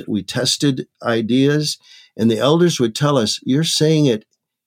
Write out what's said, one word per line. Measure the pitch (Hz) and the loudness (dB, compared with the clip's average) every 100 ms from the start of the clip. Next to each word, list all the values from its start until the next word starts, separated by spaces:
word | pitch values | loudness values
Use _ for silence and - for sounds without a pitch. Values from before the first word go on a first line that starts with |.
| - | -4
we | 107 | -6
tested | 92 131 123 - 143 131 - - | -6 -6 -4 -2 -2 -2 -8 -8
ideas, | 117 117 110 127 139 147 147 - _ - _ - | -4 -2 0 0 2 0 -4 -8 _ -20 _ -2
and | 113 | 0
the | 107 | 2
elders | 127 170 175 - | 2 4 2 0
would | 120 | -2
tell | 107 147 143 | 0 0 2
us, | 107 - | 0 -4
"You're | - 135 | -2 -2
saying | 165 - 156 156 143 | 0 0 2 2 2
it | 107 _ _ _ _ | 0 _ _ _ _